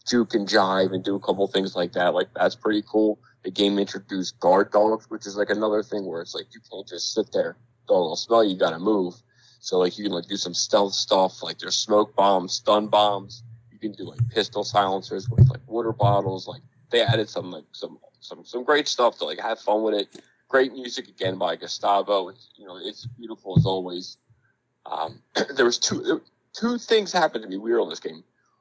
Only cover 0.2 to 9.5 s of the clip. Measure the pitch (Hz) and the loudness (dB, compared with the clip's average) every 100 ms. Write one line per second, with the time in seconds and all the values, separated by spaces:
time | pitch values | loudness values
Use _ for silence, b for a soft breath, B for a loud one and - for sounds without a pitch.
0.2 | 107 113 95 107 95 95 95 92 95 98 | 2 0 2 2 4 2 2 0 -2 -2
1.2 | - 95 98 98 95 92 87 92 87 80 | -2 0 2 0 -2 -2 -4 0 0 2
2.2 | - - 92 - 107 107 - 110 110 107 | -2 0 -2 0 -2 -2 0 2 2 0
3.2 | b b - 92 101 101 98 98 - 98 | b b -10 0 2 2 -2 -6 -8 -8
4.2 | 90 - 87 95 101 104 107 110 - 107 | -8 -2 2 4 4 4 4 2 -4 -12
5.2 | 101 101 101 101 107 107 101 104 92 82 | -10 -4 -2 0 0 0 -2 -6 -6 -8
6.2 | 85 - - 113 - 95 98 87 - - | -10 -12 -12 -20 -18 -16 -14 -8 -4 -4
7.2 | 104 95 85 - _ _ - 98 82 87 | -2 -2 -2 -6 _ _ 0 2 2 -4
8.2 | - 117 107 92 90 80 98 107 90 - | 2 4 4 2 0 0 0 0 0 -8
9.2 | _ b b | _ b b